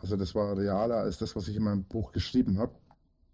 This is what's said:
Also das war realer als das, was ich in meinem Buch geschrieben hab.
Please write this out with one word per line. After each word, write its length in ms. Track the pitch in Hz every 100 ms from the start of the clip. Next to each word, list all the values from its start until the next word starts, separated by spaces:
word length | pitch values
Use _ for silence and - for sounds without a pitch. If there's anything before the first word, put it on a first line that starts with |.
Also 160 | 92 101
das 160 | 92
war 240 | 110 104 98
realer 400 | 101 98 117 113
als 220 | 101 180
das, 160 | 110 113
was 120 | 98
ich 80 | 104
in 80 |
meinem 200 | 107 101
Buch 280 | 95 113 104
geschrieben 460 | - - 127 127 95
hab. 220 | 120 - - - _ _ _